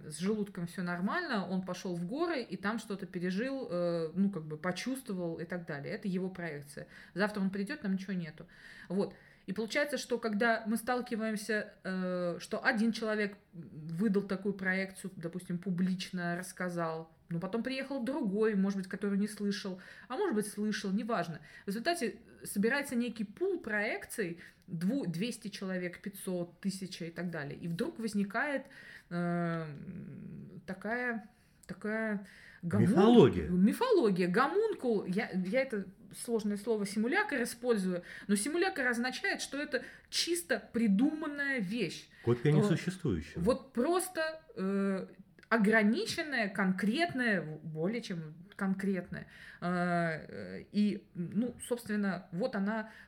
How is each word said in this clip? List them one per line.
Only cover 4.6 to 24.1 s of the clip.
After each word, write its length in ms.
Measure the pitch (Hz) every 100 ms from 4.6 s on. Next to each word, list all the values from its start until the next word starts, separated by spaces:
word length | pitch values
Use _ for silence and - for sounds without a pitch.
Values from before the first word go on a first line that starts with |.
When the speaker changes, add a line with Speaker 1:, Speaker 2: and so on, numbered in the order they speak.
| 180 180 247 269 - 185 170 165
Speaker 1:
и 60 | 165
так 200 | 175 170
далее. 260 | 143 143 202
Это 120 | 208
его 220 | 180 185
проекция. 560 | 185 170 147 143 - 147 - - 170
Завтра 260 | 208 208
он 80 | 190
придет, 320 | 196 202 302
там 120 | 202
ничего 200 | 190 190
нету. 320 | 185 160 - - - - - -
Вот. 280 | 185 185 - - - -
И 60 |
получается, 440 | 190 226 302 294 262
что 220 | - 240
когда 440 | 226 208 233 226 214
мы 100 | 226
сталкиваемся, 960 | - 247 240 220 220 214 214 214 - -
э, 540 | - 185 185 180 175 170
что 240 | - 208
один 280 | 240 233 226
человек 440 | 226 220 214 208 202 _
выдал 680 | 165 160 151 156 165 220 202
такую 320 | 196 190 202
проекцию, 580 | 196 190 190 190 - 190 -
допустим, 420 | 165 180 - 175
публично 800 | 196 175 185 185 - 180 175 175
рассказал, 720 | 185 - 180 170 165 160 165 - -
но 100 | 170
потом 240 | 185 233
приехал 400 | 247 262 269 269
другой, 500 | 233 302 220 202 220 202
может 220 | 196 196
быть, 100 | 185
который 300 | 190 202 196
не 100 | 208
слышал, 520 | 214 202 202 196 185 - - -
а 100 | 269
может 180 | 403 214
быть, 120 | 208
слышал, 440 | - 214 202 196
неважно. 480 | 190 226 214 170 147 - - -
В 40 |
результате 480 | 208 277 349 226 - - -
собирается 520 | - 208 220 285 285 240
некий 280 | 240 240
пул 360 | 214 - 370 359
проекций, 800 | 226 208 214 392 -